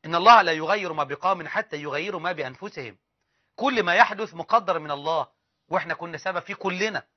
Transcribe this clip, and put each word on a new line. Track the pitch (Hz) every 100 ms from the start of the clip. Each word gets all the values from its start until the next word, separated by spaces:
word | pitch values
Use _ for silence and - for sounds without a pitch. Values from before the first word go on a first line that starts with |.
"إن | 156
الله | 170 202 233
لا | 175
يغير | 160 156 208 180
ما | 156
بقوم | 139 139 185 190 151
حتى | 208 214 151
يغيروا | 147 143 185 185
ما | 170
بأنفسهم". | 160 131 127 208 165 120 95 _ _ _ _ _ -
كل | 262 240
ما | 180
يحدث | 185 233 208 214
مقدر | 165 165 226 190 165
من | 151
الله، | 143 147 160 131 _ _ _ _
وإحنا | 175 165
كنا | - 170 156
سبب | 190 175
فيه | -
كلنا | 196 190 180 214 170 -